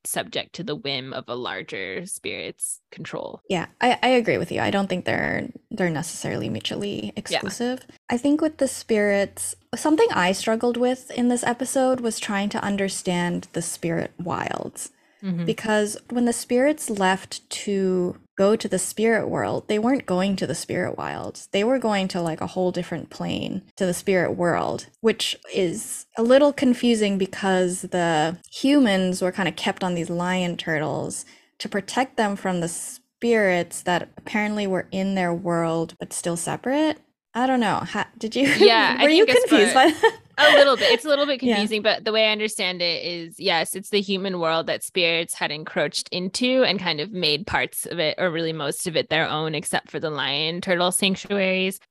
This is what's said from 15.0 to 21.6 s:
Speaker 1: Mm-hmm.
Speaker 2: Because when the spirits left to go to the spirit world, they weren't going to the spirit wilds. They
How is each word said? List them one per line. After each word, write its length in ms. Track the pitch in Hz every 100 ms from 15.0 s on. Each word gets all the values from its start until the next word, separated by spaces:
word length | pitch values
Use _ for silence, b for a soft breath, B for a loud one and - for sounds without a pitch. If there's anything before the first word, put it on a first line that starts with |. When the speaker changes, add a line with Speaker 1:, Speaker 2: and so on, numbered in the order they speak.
| b b
Speaker 1:
Mm-hmm. 220 | 196 170
Speaker 2:
Because 520 | 170 220 220 214 208 - -
when 140 | 240
the 80 | 240
spirits 580 | 240 - 247 277 302 -
left 580 | 208 185 190 - - -
to 640 | - - 196 190 185 180 - _ -
go 200 | 196 220
to 100 | 208
the 120 | 185
spirit 480 | - - 226 220 -
world, 400 | - 101 131 -
they 100 | 214
weren't 260 | 226 269
going 300 | - 180 196
to 140 | 190 160
the 60 | 165
spirit 420 | - 180 - -
wilds. 500 | 71 73 95 - -
They 100 | 196